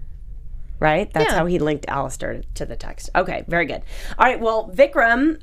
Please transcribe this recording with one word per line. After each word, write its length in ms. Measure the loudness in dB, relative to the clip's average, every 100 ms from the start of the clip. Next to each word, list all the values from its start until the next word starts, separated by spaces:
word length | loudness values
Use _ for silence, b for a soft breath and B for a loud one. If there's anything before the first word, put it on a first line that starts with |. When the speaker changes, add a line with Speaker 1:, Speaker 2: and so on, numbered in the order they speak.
| -10 -12 -12 -12 -10 -8 -8 0
Speaker 1:
Right? 320 | 2 2 0
That's 180 | 2 2
Speaker 2:
Yeah. 80 | 2
Speaker 1:
how 60 | 2
he 140 | 2
linked 260 | 0 0 -2
Alistair 520 | -4 -4 -6 -6 -6 -8 -8
to 100 | -6
the 120 | -6
text. 320 | -8 -10 -2
Okay, 300 | 0 0 -4 -2
very 160 | 0 0
good. 160 | -4 B B B 2
All 80 | 4
right, 140 | 4
well, 320 | 0 0 0
Vikram, 680 | 4 6 6 4 4 4 2